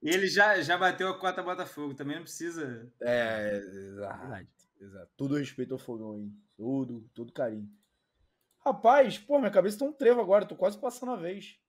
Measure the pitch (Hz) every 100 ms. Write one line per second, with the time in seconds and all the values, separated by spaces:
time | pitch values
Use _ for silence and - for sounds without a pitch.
0 | 151 185 190 160 208 196 143 175 185 180
1 | 185 185 190 180 180 180 175 - 147 139
2 | 143 156 170 - 165 165 147 117 120 _
3 | 120 120 113 110 104 101 101 98 98 98
4 | 101 101 92 101 90 _ _ _ 98 95
5 | 87 _ 139 147 139 - 127 131 - 113
6 | 110 107 104 104 _ _ 110 135 127 120
7 | 110 - 117 - 127 107 104 _ _ _
8 | _ _ _ _ _ _ - - 226 277
9 | 254 - - 285 226 202 180 208 277 302
10 | 240 240 196 202 196 156 190 208 254 247
11 | 247 240 170 196 - -